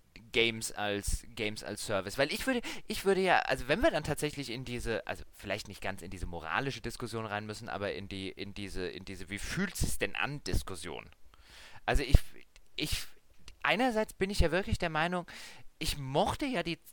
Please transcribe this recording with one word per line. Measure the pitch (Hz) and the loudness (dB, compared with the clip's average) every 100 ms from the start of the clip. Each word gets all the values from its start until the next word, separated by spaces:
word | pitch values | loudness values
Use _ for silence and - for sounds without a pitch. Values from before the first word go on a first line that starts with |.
| - - 113 | -14 -20 0
Games | 117 117 113 110 | 4 4 4 -4
als, | - 104 101 98 - - | -2 0 0 0 -2 -2
Games | - 107 107 | -4 -2 -2
als | - 104 | -6 -6
Service? | - 101 95 117 | 0 0 0 2
Weil | 139 | 2
ich | 196 - | 2 0
würde, | 247 - - - | 0 -2 -6 -4
ich | 180 | 0
würde | 190 190 | 4 4
ja, | 190 143 | 6 6
also | - 131 123 | 4 0 2
wenn | 165 | 4
wir | 269 | 4
dann | 180 | 2
tatsächlich | 156 147 151 143 131 | 0 0 -2 -2 -6
in | 117 | -6
diese, | 123 120 110 110 - | -4 -4 0 -2 -2
also | - - | -6 -8
vielleicht | - 107 101 - | -10 -4 -4 -4
nicht | 98 | -8
ganz | 101 98 | -6 -6
in | 87 | -8
diese | 98 87 | -6 -6
moralische | 85 78 90 139 120 | -6 -2 0 0 -2
Diskussion | 120 - 120 113 110 | -6 -6 -6 -4 -4
rein | 104 | -4
müssen, | 107 104 110 | -4 -8 -6
aber | 98 101 | -2 -2
in | 73 98 | -2 -6
die, | 98 95 | -6 -6
in | - 101 | -6 -8
diese, | 98 101 92 90 | -8 -6 -4 -4
in | - | -6
diese, | 95 92 90 | -10 -10 -8
wie | 98 | -6
fühlt | - - 190 | -4 -2 -2
sich's | - - - | 0 0 2
denn | - | 0
an | - 98 143 | 0 -4 -4
Diskussion? | - - - 92 87 64 55 - - - - - - - | -2 0 0 -6 -8 -10 -12 -16 -20 -20 -20 -20 -18 -4
Also | - - | 2 2
ich, | 127 - - - - - - - | 8 8 8 -6 -14 -18 -12 -4
ich, | 151 - - - - - - - | -2 -2 -4 -10 -16 -16 -16 -2
einerseits | - 170 254 214 220 | 2 4 4 4 0
bin | - 196 | 0 2
ich | 202 | 6
ja | 170 | 6
wirklich | 165 202 220 | 4 2 0
der | 175 | 0
Meinung, | 156 165 180 170 - - - - - | 2 2 0 -4 -10 -14 -14 -14 -6
ich | 160 151 | -4 -2
mochte | 131 147 208 - 285 | 0 2 2 2 -2
ja | 226 | 0
die, | 170 165 - | -2 -4 -8